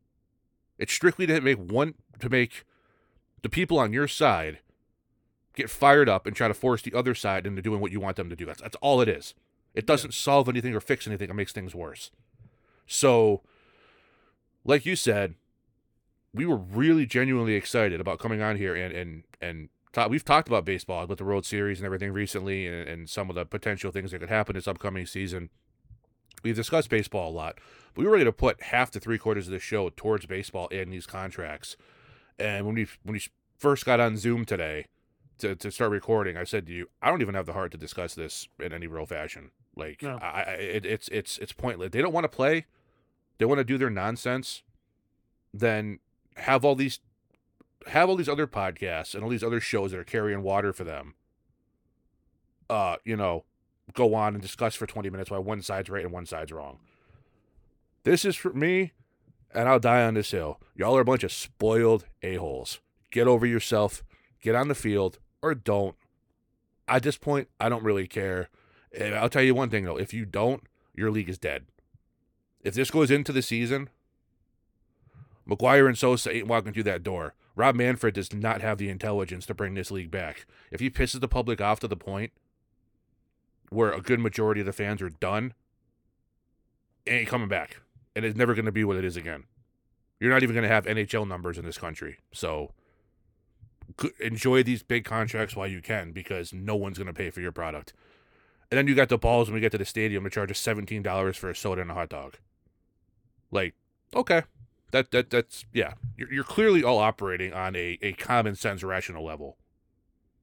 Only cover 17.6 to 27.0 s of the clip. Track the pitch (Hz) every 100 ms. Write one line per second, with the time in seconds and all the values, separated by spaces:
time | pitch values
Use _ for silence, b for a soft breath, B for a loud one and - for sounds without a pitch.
17.6 | - 120 104 85 95 87 113 107 107 104
18.6 | 95 85 90 85 87 80 - - 87 80
19.6 | 76 _ _ - 110 110 - 151 151 113
20.6 | 85 92 - 87 87 98 98 101 - 104
21.6 | 101 92 98 95 98 98 101 101 95 95
22.6 | 90 85 76 82 82 - 95 87 87 104
23.6 | 110 98 98 95 95 87 87 110 104 95
24.6 | 101 90 101 95 87 95 95 90 85 _
25.6 | _ _ - - _ _ _ - 113 113
26.6 | 113 160 - 113